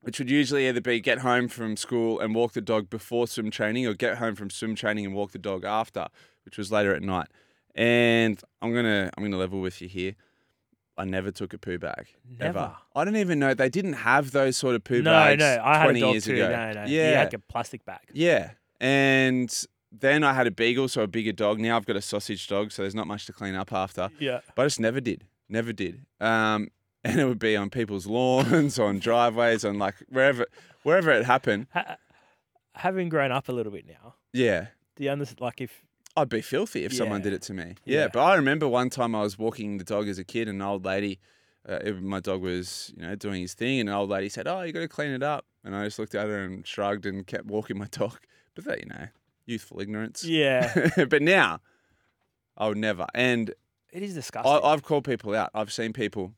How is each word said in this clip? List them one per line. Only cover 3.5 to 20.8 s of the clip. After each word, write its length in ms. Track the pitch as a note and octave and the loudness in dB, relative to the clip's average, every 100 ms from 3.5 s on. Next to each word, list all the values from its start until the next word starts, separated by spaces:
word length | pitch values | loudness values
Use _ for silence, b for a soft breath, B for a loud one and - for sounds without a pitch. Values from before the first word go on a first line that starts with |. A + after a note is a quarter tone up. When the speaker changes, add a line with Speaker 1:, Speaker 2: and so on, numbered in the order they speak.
Speaker 1:
training 360 | - G#2+ A2+ B2+ | -2 -2 0 -2
or 40 | |
get 260 | G2+ A#2+ A#2+ | 0 -2 -2
home 180 | A#2 G2+ | -4 -6
from 120 | G2 | -10
swim 260 | - A2+ G#2+ | -8 -6 -4
training 280 | A2 G#2+ | -2 -2
and 80 | G2+ | -4
walk 180 | G2 G2+ | -4 -6
the 60 | G2 | -6
dog 260 | G2+ F#2+ | -6 -6
after, 420 | F#2+ G#2+ A2+ - E2 b b b | -2 -2 -2 -6 -10 b b b
which 120 | - - | -20 -12
was 140 | G2 | -2
later 240 | G#2 G2+ | 2 2
at 80 | F2 | 2
night. 240 | G2 F#2 D2 b b b b | 0 -2 -4 b b b b
And 680 | - A#2 A#2+ A#2+ A#2 A2+ G2+ - _ | 0 4 6 6 4 4 0 -8 _
I'm 100 | A2+ | -2
gonna, 380 | A#2 A#2 G#2 F#2+ - | 0 2 2 0 -4
I'm 80 | |
gonna 120 | G#2 F#2+ | -4 -2
level 240 | F#2 F#2+ | -2 -2
with 220 | F#2 - | -6 -8
you 60 | F2+ | -12
here. 260 | F#2 F#2 G2+ _ _ _ _ _ _ _ - | -6 -6 -6 _ _ _ _ _ _ _ -8
I 80 | |
never 260 | F#2+ F#2+ F#2+ | -4 -2 -4
took 220 | F#2 F#2+ | -6 -10
a 60 | F2 | -10
poo 200 | - F2+ | -8 -6
bag, 280 | E2 - - _ B2 B2 | -6 -10 -14 _ -20 -8
ever. 180 | D3+ E3+ | -6 -4
Speaker 2:
Never? 180 | D#2 - _ | -6 -8 _
Speaker 1:
I 100 | - | -2
don't 120 | E3+ A3 | 0 0
even 220 | F#3+ D#3+ | 2 2
know. 140 | C#3 | 2
They 160 | B2+ C3 | 4 2
didn't 260 | E3+ F#3+ | 2 -2
have 360 | C3+ A#2 C3+ C#3 | 0 4 4 4
those 260 | C#3 C3+ C3 | 2 2 2
sort 200 | C3+ A#2+ | 0 0
of 80 | |
poo 180 | - B2 | 2 2
Speaker 2:
No, 80 | D#3 | 6
Speaker 1:
bags 300 | D#3+ D3+ C#3+ | 8 8 6
Speaker 2:
no, 200 | D3 B2 | 6 4
I 120 | A2+ D3+ | 4 6
had 60 | |
a 20 | |
Speaker 1:
twenty 160 | D#3 A#2+ | 6 6
Speaker 2:
dog 120 | B2+ | 4
Speaker 1:
years 100 | A2+ | 2
Speaker 2:
too. 100 | G#2 - | 0 0
Speaker 1:
ago. 120 | F#2+ | 2
Speaker 2:
No, 220 | G2+ A2+ | 0 -2
no. 120 | G#2+ G#2 | -6 -2
You 120 | D3+ | 2
Speaker 1:
Yeah. 180 | D#3 D3 | 4 4
Speaker 2:
had 100 | - | 2
a 40 | A2+ | -2
plastic 460 | _ A#2+ A#2 A2+ | _ -8 -6 -10
bag. 160 | - F#2 _ | -14 -16 _
Speaker 1:
Yeah. 380 | C3+ E3+ C#3+ E2 - _ _ | 0 4 4 0 -12 _ _
And 720 | B2+ C#3 C3+ C3+ C3 B2+ B2 - - _ _ | 2 4 6 4 4 2 -2 -4 -10 _ _
then 320 | A2 C3+ D3 | -2 2 4
I 80 | D3 | 4
had 140 | C3 B2 | 4 2
a 40 | |
beagle, 380 | F#2 A#2 B2 | 2 2 2